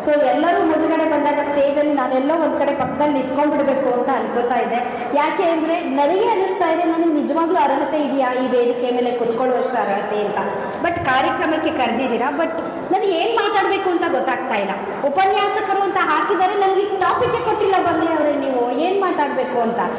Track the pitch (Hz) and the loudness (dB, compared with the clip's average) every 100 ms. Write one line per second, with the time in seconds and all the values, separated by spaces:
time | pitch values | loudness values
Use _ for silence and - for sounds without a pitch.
0 | - 294 269 247 330 349 320 302 320 320 | 0 2 2 2 2 2 2 2 2 0
1 | 320 294 285 285 285 285 277 277 294 285 | 0 0 0 0 0 2 2 2 2 0
2 | 247 262 277 330 294 - 285 277 247 - | 0 0 0 0 0 0 0 0 -2 0
3 | 294 277 - - 302 294 277 254 254 240 | 0 0 -2 0 0 2 0 2 0 0
4 | 269 247 220 240 240 240 220 233 247 - | 0 -2 -2 -2 0 0 0 -2 -2 -4
5 | - 285 302 311 349 330 320 339 285 269 | -2 0 0 0 0 2 0 0 0 0
6 | 285 381 466 427 370 - 339 330 330 330 | 2 2 2 2 0 0 0 2 0 2
7 | 339 294 233 311 330 339 277 269 - 311 | 2 2 0 0 2 2 2 0 0 -2
8 | 277 269 247 254 262 247 240 247 254 240 | 0 0 0 0 0 2 2 0 0 0
9 | 240 233 226 233 254 247 254 240 202 202 | 0 0 -2 0 0 0 0 -2 -2 -2
10 | 202 208 202 - 202 - - - 339 339 | -2 -4 -2 -2 -4 -4 -6 -4 -2 -2
11 | 285 262 311 - 320 320 330 - 240 233 | 0 0 0 0 -2 0 -2 -2 -2 0
12 | 262 220 247 285 320 - - - - 359 | -2 -2 -2 -2 -2 -4 -8 -8 -2 0
13 | 427 330 392 - 403 440 381 392 370 339 | 0 0 0 0 0 0 0 0 0 0
14 | 339 - 269 240 - 220 196 196 - - | 0 -2 -2 -4 -2 -2 -2 -4 -6 -4
15 | 277 330 392 415 403 381 - 392 392 370 | -2 2 2 2 0 -2 -2 0 0 0
16 | 320 302 311 381 370 415 381 381 403 381 | 0 0 0 0 2 2 2 2 0 0
17 | 359 - 480 - 440 427 392 370 349 330 | 0 2 0 0 -2 0 2 2 2 0
18 | 330 320 302 277 269 254 240 262 339 392 | 0 2 2 0 0 0 0 0 0 2
19 | 370 320 285 254 254 254 226 233 180 | 0 0 0 0 -2 0 0 0 -2